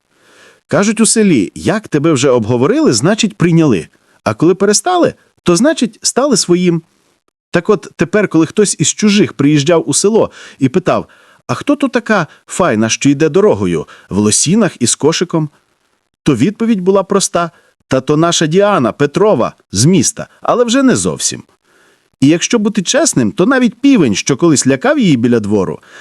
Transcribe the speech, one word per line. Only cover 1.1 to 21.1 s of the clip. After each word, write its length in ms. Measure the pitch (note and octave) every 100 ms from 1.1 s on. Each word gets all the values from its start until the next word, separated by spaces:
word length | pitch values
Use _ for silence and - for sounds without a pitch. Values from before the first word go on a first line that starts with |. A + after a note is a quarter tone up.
| A3+ G3+ C3 F2 -
«Як 320 | F2+ G#3+ -
тебе 240 | D3 D#3+
вже 180 | C3+ C#3
обговорили, 640 | B2 G#2 B2 D3 D4 C4
значить, 440 | A2 D#3 G#3+ G#3 -
прийняли. 500 | F3 E3 D3+ F#2 - _ _ _
А 100 | G#2+
коли 220 | G#2+ E3 F#3
перестали, 580 | G3+ G#3 F4+ F4+ D4+ - _ _
то, 120 | - F3
значить, 440 | D4 E4 A3 -
стали 360 | - A#3+ C#4+ A#3
своїм». 440 | - F3 F3+ E3 - _ _ _ _ _ _
Так 180 | F3 F3
от 220 | G#3 - -
тепер, 320 | E3+ G#3+ F#3+
коли 180 | D#3+ D#3+
хтось 300 | - G3 -
із 80 | D3+
чужих 460 | - G#3 G3+ C#3+
приїжджав 560 | - C#3+ D3+ C#3 E3 D#3+
у 40 |
село 380 | - G3+ A3 G2+ - - -
і 100 | C3
питав: 360 | F3+ D#3 A2+ - _ _ _ -
«А 60 |
хто 220 | B2 - D4
то 120 | C4+
така 400 | A#3+ A3+ G#3 D#3 - -
файна, 420 | - E3+ G#2+ A2
що 200 | - C#3
йде 200 | C#3 D#3
дорогою, 580 | F3+ G#3 G#2 F#2+ D#2+ - - -
в 80 | F#2
лосінах 640 | G#2+ - D3 A3 F3 -
і 60 | A#2
з 80 | -
кошиком?» 540 | C#3 D#3+ F3+ E3 D3+ - _ _ _ _ _ _
То 120 | - A#2
відповідь 460 | F#3+ G#3+ A3+ G3+
була 220 | F3+ G3
проста: 480 | F#3 G3 - F3 E3+ - _ _ _
«Та 140 | C3
то 160 | C3 D3+
наша 280 | E3+ - D3+
Діана 460 | F#3 G3+ F3+ A2+
Петрова 600 | - C#3+ F3 G#3+ C#3+ E2+ - _
з 140 | F#2+ D3
міста, 420 | F#3+ D3 - - _
але 220 | - G3+
вже 200 | A#3 C4+
не 120 | C4 B2
зовсім». 480 | F2+